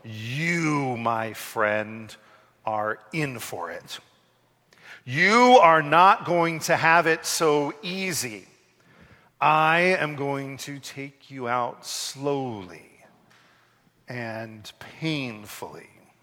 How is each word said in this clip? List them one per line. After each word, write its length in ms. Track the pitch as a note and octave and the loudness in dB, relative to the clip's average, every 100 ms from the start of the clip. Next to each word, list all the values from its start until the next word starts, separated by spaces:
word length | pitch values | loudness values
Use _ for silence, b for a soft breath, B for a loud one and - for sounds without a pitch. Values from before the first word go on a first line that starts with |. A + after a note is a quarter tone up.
You, 920 | A2+ A2 A2 C3 E3+ E3+ D#3+ D3 C#3 B2 | -16 -14 -10 -6 -2 0 0 0 -2 -2
my 360 | A#2 A#2 A2+ | -2 -2 -4
friend, 800 | G#2 - - G#2+ G#2+ G#2+ A2 A2 - b b b b | -8 -10 -2 0 0 -4 -10 -16 -20 b b b b
are 340 | - G#2+ G#2+ A2+ - | -6 -4 -4 -6 -8
in 260 | E3 D3 B2 | -6 -6 -6
for 320 | - F#2+ E2+ | -12 -10 -10
it. 280 | F2 - - _ _ _ _ _ _ _ B B B | -12 -14 -18 _ _ _ _ _ _ _ B B B
You 540 | - C3 F#3 A3+ B3 B3 | -8 0 4 6 8 10
are 200 | E3+ D#3+ | 10 8
not 440 | D3 D#3 F#3 A3 | 6 6 8 6
going 340 | D3+ F3 E3 E3 | 2 0 0 -2
to 140 | - | 0
have 320 | D#3 D#3 E3 D#3+ | 2 4 4 4
it 180 | D#3+ | 0
so 480 | - - E3 D3 C#3+ - | -2 0 2 2 0 -6
easy. 680 | E3 F#3 F#3+ C#3 B2 G#2+ F2+ _ _ _ b b b b b _ | -10 -6 -4 -4 -6 -10 -18 _ _ _ b b b b b _
I 400 | C#3+ D#3 D#3 E3 F3+ F#3 | 2 4 4 4 2 0
am 160 | D3+ | -2
going 420 | D3 C#3+ C#3 C#3 C3+ | -4 -6 -6 -8 -12
to 200 | - C#3+ | -12 -14
take 500 | - - C#3 C#3 - | -14 -14 -14 _ -20
you 180 | C#3 A#2+ | -12 -4
out 380 | B2 B2 - | -2 -4 -8
slowly 1040 | - - - C3+ C#3+ C#3+ C3 G#2+ F2+ D#2+ - _ _ _ _ b b b b b b _ _ | -12 -10 -10 -6 -4 -4 -4 -8 -12 -18 -20 _ _ _ _ b b b b b b _ _
and 640 | B2 A#2 A2 A2+ A2 G2+ - - - | -10 -10 -10 -12 -16 -20 -20 -20 -8
painfully. 920 | D#3 D#3 B2+ G#2+ G#2 - - - - _ _ _ | -6 -4 -6 -12 -16 -14 -14 -16 -20 _ _ _